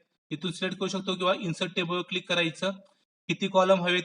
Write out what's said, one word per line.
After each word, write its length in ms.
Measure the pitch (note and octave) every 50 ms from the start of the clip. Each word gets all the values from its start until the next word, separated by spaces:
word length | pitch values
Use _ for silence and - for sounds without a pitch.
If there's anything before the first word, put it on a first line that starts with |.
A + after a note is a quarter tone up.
| _ _ _ _ _ -
इथून 200 | D#3+ D3+ - F#3
सिलेक्ट 260 | E3 - F#3+ F#3+ F#3 -
करू 100 | G3 F#3+
शकतो 240 | G3 F#3+ F#3+ G3 F#3
किंवा 180 | F#3 F#3 F#3 G3 -
इन्सर्ट 300 | A3 E3+ D#3+ - F#3+ F3+ -
टेबलवर 260 | G3+ F3+ E3 F3 F3+ F3 -
क्लिक 180 | F#3 F#3 E3+ -
करायचं. 420 | F3+ F3 E3+ E3 E3 - F3+ F#3+ G3 F#3+ - _ _ _ _ _ _ _ _ -
किती 180 | E3+ - G3+ F#3+
कॉलम 340 | G3 F#3+ F#3 F#3 G3 F#3
हवेत 220 | F3 F3+ F3+ F3+ F3